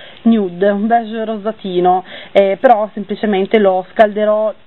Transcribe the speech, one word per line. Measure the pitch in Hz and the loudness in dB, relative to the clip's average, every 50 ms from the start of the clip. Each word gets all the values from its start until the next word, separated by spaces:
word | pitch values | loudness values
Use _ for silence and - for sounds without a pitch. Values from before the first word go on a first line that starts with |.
| - - - - | -20 -20 -10 -2
nude, | - 233 226 220 202 180 175 175 190 202 | 0 2 2 2 0 -4 -4 -2 0 0
un | 202 202 208 | 0 0 0
beige | 226 233 233 226 214 220 226 220 | 0 0 0 0 -2 -8 -8 -8
rosatino, | 214 226 208 196 220 214 - - 196 180 175 180 180 180 262 359 - - - - - | -8 -8 -8 -8 -8 -8 -8 -8 -6 -2 0 2 2 2 0 -2 -8 -16 -20 -10 -4
eh, | - 202 202 196 196 196 | 0 0 2 2 0 2
però | - 262 240 208 214 202 | 4 4 4 2 0 -6
semplicemente | - 220 196 - 208 196 - 214 202 185 196 190 - 214 | -8 -10 -10 -8 -8 -6 -4 -2 -2 -2 -2 0 2 2
lo | 202 190 185 185 185 - | 2 2 0 0 -4 -4
scalderò | - - 220 208 202 214 214 208 214 214 214 - - - _ | 0 2 2 2 2 -2 -2 -2 0 0 -2 -4 -6 -8 _